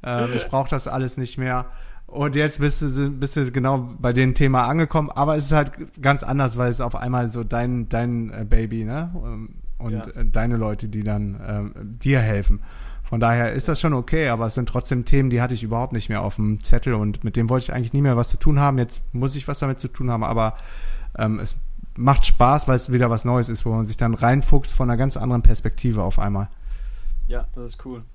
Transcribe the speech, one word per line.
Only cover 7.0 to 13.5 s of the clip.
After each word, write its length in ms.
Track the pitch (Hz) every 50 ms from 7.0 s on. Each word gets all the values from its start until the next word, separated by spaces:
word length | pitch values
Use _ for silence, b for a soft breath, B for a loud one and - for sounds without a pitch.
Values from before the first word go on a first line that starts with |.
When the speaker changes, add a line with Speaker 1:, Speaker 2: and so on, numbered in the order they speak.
| - 127 127 123 123 113
Speaker 1:
so 160 | 107 117 117
dein, 460 | 110 120 120 120 123 123 123 117 -
dein, 420 | - 117 120 120 120 117 113 110
äh, 140 | - - 110
Baby, 400 | 101 - 117 113 110 117 113 110
ne? 260 | 107 120 147 160 170 175
Ähm, 360 | 175 - 123 139 214 110 107 - - - - - -
und, 140 | 117 113
Speaker 2:
Ja. 140 | 107 110 110
Speaker 1:
äh, 180 | 110 - - 117
deine 320 | - - 113 113 120 120
Leute, 320 | 117 110 107 107 104 - 107
die 160 | 104 104 104
dann, 340 | 107 104 104 104 101 98 104 107
ähm, 280 | - 104 104 104 104 - - 104 101 113 117
dir 200 | - 139 139 131
helfen. 400 | 113 110 110 101 98 - 104 101 B B B B B B B B B
Von 160 | - - 117
daher 320 | 117 113 117 120 120 113